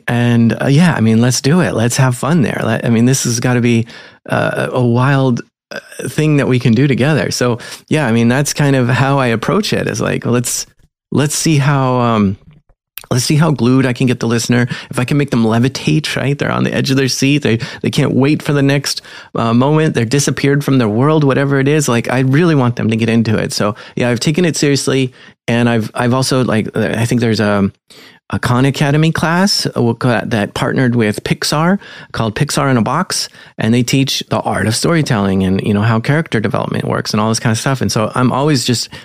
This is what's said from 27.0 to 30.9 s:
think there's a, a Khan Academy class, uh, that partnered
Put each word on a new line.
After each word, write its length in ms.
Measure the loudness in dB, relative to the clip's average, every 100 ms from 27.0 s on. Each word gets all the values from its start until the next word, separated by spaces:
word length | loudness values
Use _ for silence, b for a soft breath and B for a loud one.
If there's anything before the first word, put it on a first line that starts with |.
| 0
think 160 | 0
there's 180 | 0 0
a, 320 | 0 0 0 -4 _ B B B -8
a 60 | -4
Khan 280 | 0 2 2
Academy 480 | 0 0 2 0
class, 520 | 0 0 0 2 0 -2
uh, 280 | -2 -2 0 0 -2 0
that 280 | -2 -2 -2
partnered 380 | -2 0 0